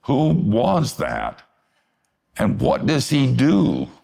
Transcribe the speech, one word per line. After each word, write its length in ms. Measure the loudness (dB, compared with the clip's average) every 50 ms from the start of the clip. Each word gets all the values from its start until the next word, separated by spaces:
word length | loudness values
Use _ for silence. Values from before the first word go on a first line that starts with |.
| _
"Who 260 | -2 0 2 2 2
was 640 | 2 2 2 0 0 0 0 0 0 0 -2 -2 -4
that? 460 | -6 -6 -6 -4 -6 -8 -8 -10 -12 -20 _ _ _ _ _ _ _ _ _ _ _ _ _ _ _ _ _ _
And 220 | -2 -2 -2 0 0
what 260 | 0 0 0 0 0
does 240 | 0 0 0 0 0
he 180 | 0 0 2
do?" 640 | 2 2 2 2 4 4 4 2 2 0 -2 -6 -8 -10 -20